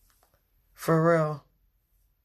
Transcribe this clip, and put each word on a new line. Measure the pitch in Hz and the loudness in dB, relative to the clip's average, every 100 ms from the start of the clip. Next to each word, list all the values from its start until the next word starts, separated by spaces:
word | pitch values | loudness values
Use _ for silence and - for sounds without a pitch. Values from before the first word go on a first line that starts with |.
| _ _ _ _ _ _ _ | _ _ _ _ _ _ _
For | - - 160 165 | -10 -2 0 2
real. | 165 151 147 - _ _ _ _ _ _ _ | 2 0 -6 -14 _ _ _ _ _ _ _